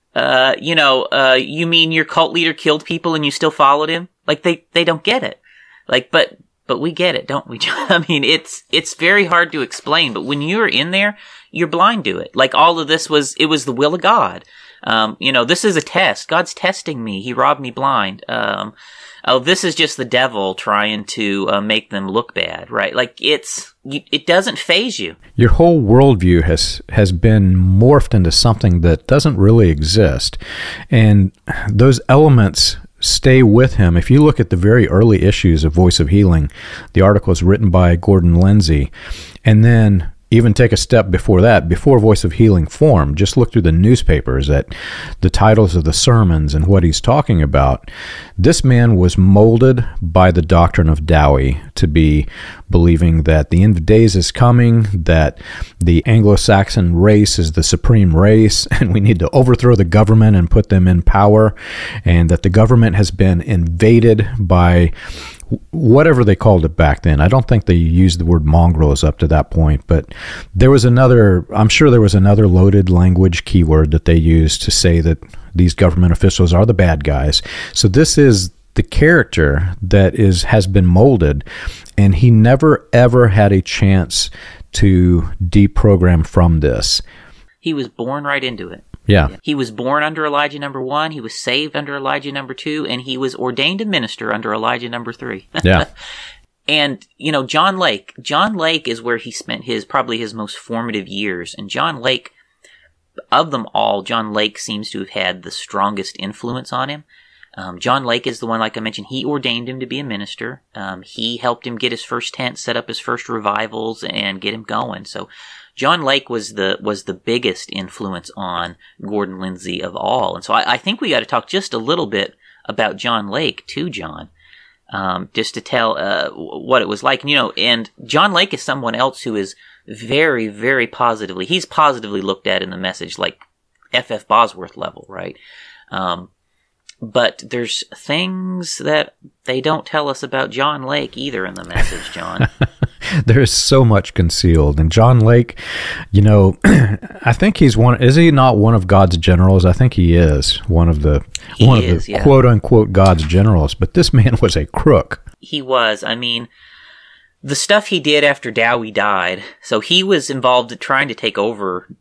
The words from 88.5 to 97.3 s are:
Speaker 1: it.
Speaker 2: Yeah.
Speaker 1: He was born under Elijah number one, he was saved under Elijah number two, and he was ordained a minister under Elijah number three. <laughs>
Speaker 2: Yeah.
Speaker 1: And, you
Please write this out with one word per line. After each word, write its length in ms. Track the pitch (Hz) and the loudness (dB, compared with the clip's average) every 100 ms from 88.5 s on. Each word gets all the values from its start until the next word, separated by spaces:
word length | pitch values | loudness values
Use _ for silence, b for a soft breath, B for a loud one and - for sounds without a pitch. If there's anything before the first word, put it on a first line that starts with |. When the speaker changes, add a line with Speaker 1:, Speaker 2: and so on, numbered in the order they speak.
| 110 90 | -10 -14
Speaker 1:
it. 160 | 95 _ - - | -16 _ -8 0
Speaker 2:
Yeah. 280 | 101 71 - | 2 2 -4
Speaker 1:
He 140 | - 147 | -6 -4
was 160 | 123 | -6
born 320 | 107 123 147 | -6 -4 -2
under 220 | 151 156 151 | -4 -4 -4
Elijah 340 | 143 147 143 | -2 -4 -6
number 220 | 143 135 | -12 -10
one, 300 | 131 143 156 | -8 -6 -6
he 80 | 151 | -8
was 140 | 110 - | -14 -10
saved 380 | - 127 151 147 | -6 -4 -6 -8
under 200 | 143 143 | -10 -8
Elijah 340 | 135 143 143 | -6 -8 -8
number 220 | 139 131 | -12 -12
two, 320 | 131 156 151 - | -12 -10 -8 -8
and 140 | 123 | -10
he 160 | 127 127 | -10 -8
was 180 | 131 - | -8 -6
ordained 460 | 127 123 143 190 | -8 -4 -4 -4
a 40 | 220 | -6
minister 460 | 160 113 - 110 | -6 -6 -8 -8
under 220 | 107 113 | -6 -6
Elijah 340 | 107 113 120 120 | -6 -6 -6 -8
number 220 | 120 117 | -12 -14
three. 380 | 113 127 98 - - | -14 -14 -14 -14 -6
<laughs> 80 | |
Speaker 2:
Yeah. 220 | 90 92 - B B B B B _ _ - | 0 0 -2 B B B B B _ _ -6
Speaker 1:
And, 380 | 151 147 123 _ _ | -4 -4 -6 _ _
you 140 | 139 | -6